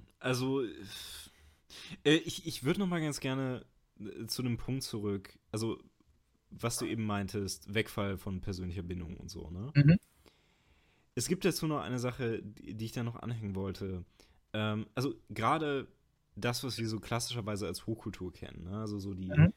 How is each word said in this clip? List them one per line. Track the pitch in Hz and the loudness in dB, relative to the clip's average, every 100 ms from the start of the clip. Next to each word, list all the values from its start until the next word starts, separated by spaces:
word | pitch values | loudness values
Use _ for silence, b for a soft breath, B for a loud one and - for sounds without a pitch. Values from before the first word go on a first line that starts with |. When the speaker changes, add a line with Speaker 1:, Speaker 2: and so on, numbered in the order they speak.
| - _ | -12 _
Speaker 1:
also, | 127 127 131 135 113 - 98 B B B B B B B - B B B | -2 0 2 2 0 -6 -12 B B B B B B B -20 B B B
äh, | 147 156 | 6 6
ich, | 165 - 165 | 4 -6 -6
ich | - | -2
würd | 127 180 | 0 2
noch | 190 | 2
mal | 175 | 2
ganz | 156 139 | 0 -2
gerne, | 135 131 131 123 - _ _ - | -2 0 -2 -4 -8 _ _ -14
äh, | 104 - 110 | -12 -10 -6
zu | - | -2
dem | 127 117 | 0 0
Punkt | - 131 | -2 -4
zurück, | - 110 104 98 - - _ | -4 -2 0 -2 -4 -18 _
also, | 107 113 - - _ _ _ _ _ _ | -2 -2 -2 -8 _ _ _ _ _ _
was | - 117 - | -4 -2 -2
du | 120 | -2
eben | 113 107 | 0 0
meintest, | 101 95 104 95 - - | 0 0 -2 -2 -4 -2
Wegfall | 104 107 - 101 95 | -2 0 0 -2 -2
von | - 95 | -4 -4
persönlicher | - 90 90 90 | -4 -4 -4 -4
Bindung | 87 87 82 90 | -4 -6 -6 -10
und | - | -12
so, | - - | -10 -8
ne? | 90 123 143 | -8 2 8
Speaker 2:
Mhm. | 143 180 - - - - _ _ _ - _ _ _ | 8 8 4 -16 -20 -20 _ _ _ -20 _ _ _
Speaker 1:
Es | - 117 | -4 0
gibt | 185 | 2
dazu | 180 - 160 | 2 2 2
noch | 147 | 0
eine | 80 123 | 0 0
Sache, | 123 120 120 113 | 0 0 0 -2
die, | 104 104 - | -4 -12 -10
die | 107 | -6
ich | 113 | -4
da | 127 | -2
noch | 120 117 | -4 -4
anhängen | - 117 107 | -6 -4 -4
wollte. | 95 98 95 98 92 85 - - - _ | -2 -4 -4 -4 -6 -8 -16 -20 -20 _
Ähm, | 107 107 107 110 | -2 0 0 -2
also, | - 131 - - | -2 -4 -4 -10
gerade | 107 135 156 151 139 - - _ _ _ - | 0 2 2 2 0 -4 -12 _ _ _ -2
das, | 120 117 | -2 0
was | 127 110 | -2 -2
wir | 113 | -2
so | 110 | -2
klassischerweise | - 117 120 120 98 104 98 | -2 -2 0 -2 -2 -2 -2
als | 90 - | -4 -4
Hochkultur | 113 107 - 90 | -4 -6 -6 -8
kennen, | - - - | -8 -14 -12
ne? | 85 104 | -8 -6
Also | 110 104 | -4 -4
so | 98 | -4
die, | 95 92 151 | -4 4 10
Speaker 2:
Mhm. | 170 | 10